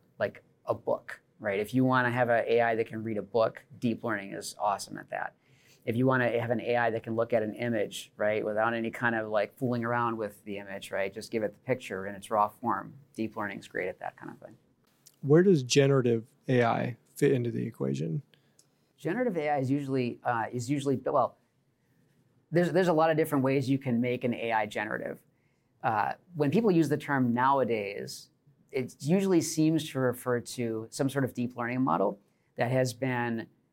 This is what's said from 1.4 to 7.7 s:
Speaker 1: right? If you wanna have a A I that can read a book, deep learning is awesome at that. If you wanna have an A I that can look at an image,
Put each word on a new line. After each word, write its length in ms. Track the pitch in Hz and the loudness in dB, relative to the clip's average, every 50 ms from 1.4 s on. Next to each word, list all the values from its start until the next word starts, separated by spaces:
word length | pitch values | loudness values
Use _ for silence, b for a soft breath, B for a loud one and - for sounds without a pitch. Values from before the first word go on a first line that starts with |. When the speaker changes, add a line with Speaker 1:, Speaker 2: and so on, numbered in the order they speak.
Speaker 1:
right? 180 | 107 104 98 101 | -4 -2 -2 -2
If 140 | 107 - | -2 0
you 140 | 127 131 131 | 2 2 4
wanna 240 | 131 127 127 123 120 | 4 4 4 2 2
have 180 | 120 127 123 117 | 2 2 2 2
a 160 | 117 113 98 | 2 2 2
A 140 | - 117 117 | 2 2 2
I 140 | 117 117 117 | 4 2 2
that 120 | 110 113 | 0 -2
can 160 | - - 110 | -4 -6 -8
read 140 | 107 113 110 | -6 -6 -6
a 60 | 104 | -6
book, 420 | 98 - - 117 113 131 - - - - 131 - | -4 -2 0 2 2 2 0 -6 -18 -20 -8 -4
deep 240 | - 120 110 - - | -2 -2 -2 -2 -2
learning 300 | 120 107 101 98 98 107 | -4 -4 -4 -6 -8 -10
is 200 | 104 101 - - - | -10 -10 -10 -6 -2
awesome 400 | 104 104 98 95 - - - 50 | 0 0 0 -2 -4 -10 -12 -14
at 100 | - - | -12 -10
that. 240 | - - - - - _ b b b b b b b b b | -8 -8 -8 -10 -12 _ b b b b b b b b b
If 100 | 120 110 | -2 0
you 100 | 120 127 | 2 2
wanna 320 | 127 131 127 123 117 113 117 | 4 4 4 2 2 0 0
have 120 | 117 113 | 0 0
an 100 | 120 107 | -2 -2
A 160 | 90 117 120 | 0 0 0
I 140 | 120 120 117 | 2 2 0
that 120 | 110 113 | -2 -4
can 140 | - 120 113 | -4 -4 -2
look 160 | 113 113 113 | -2 0 0
at 100 | 120 113 | 0 0
an 120 | 110 107 104 | 0 -2 -4
image, 580 | - 120 120 | -4 -4 -2